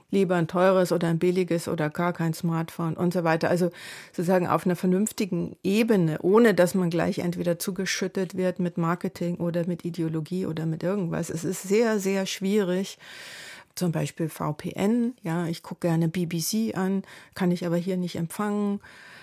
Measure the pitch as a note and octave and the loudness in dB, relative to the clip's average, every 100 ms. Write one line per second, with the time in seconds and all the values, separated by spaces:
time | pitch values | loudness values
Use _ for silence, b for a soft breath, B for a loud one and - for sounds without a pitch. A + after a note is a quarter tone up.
0 | b G3 F#3+ F3+ E3 F#3 F#3 F#3+ F3+ F3 | b 0 2 2 2 4 6 6 4 2
1 | E3+ E3 F3+ F3+ F3 E3 - E3 D3+ - | 2 2 2 2 2 0 -2 -2 -2 0
2 | F3 F3 E3 D#3 E3+ E3 E3 - E3 D#3 | -2 0 -2 -2 -2 -2 -4 -4 -4 0
3 | F3 F3+ E3 D#3+ E3 F3 F3 B B B | 0 2 2 2 2 2 0 B B B
4 | B - E3+ F#3 F3+ E3 F#3 F3 F#3 F#3 | B -4 2 2 4 0 0 0 2 2
5 | G#3+ - G3+ E3+ E3+ - F3+ G3+ A3+ G#3 | 2 -2 -2 -2 -6 -4 0 2 4 4
6 | D#3+ D3+ F3 G#3 A#3 F3 F3 F#3 F3+ E3+ | 4 2 4 6 8 6 4 4 0 2
7 | E3+ G3+ F3 F3 F3 E3+ - F#3 F#3 - | 0 0 -2 -2 -2 -2 -4 -4 -4 -2
8 | F#3 G3 F3+ F#3 F3+ F3 F3 E3+ E3 F3+ | -2 -2 -4 -2 -2 0 -2 0 0 0
9 | F#3+ - F3 F3 E3+ E3+ E3+ E3+ F3 E3+ | -4 -4 -4 -2 -2 -2 -2 -4 -6 -4
10 | D#3+ D#3+ D3+ F3+ F#3+ D#3+ D#3+ D#3+ E3+ G3+ | -2 -2 -4 -4 -4 -4 -4 -2 -2 -2
11 | E3+ D#3+ E3 E3 E3 F#3 F#3 G#3 A#3 A3 | -2 -4 -4 -4 -4 -6 0 2 4 2
12 | F#3+ G3 F#3+ - F#3+ G#3 F#3 F#3 G3 - | 0 -2 -2 -4 0 2 2 0 -2 -8
13 | B B B B B B B - F3 D#3+ | B B B B B B B -4 -2 0
14 | D3 - D#3+ - D3+ D3 F3+ - G3 A#3+ | -2 -4 -6 -4 -4 -4 -6 -2 0 2
15 | A#3 C4 E3+ E3 E3+ E3+ - - F3 E3 | 0 -4 -4 -4 -2 -6 -10 -4 0 2
16 | E3 F3 E3 E3+ D#3+ G#3+ A3 F3 F#3+ G3 | 2 0 -2 -2 -2 -2 -2 -2 -2 -2
17 | F#3+ B B - F3+ F3 F3 E3+ F3 F3+ | -4 B B -2 0 0 0 -2 0 -2
18 | F3 E3+ E3 - G#3 G#3 G3+ G3+ B B | -4 -4 -6 -4 -2 -2 -2 -4 B B
19 | B B | B B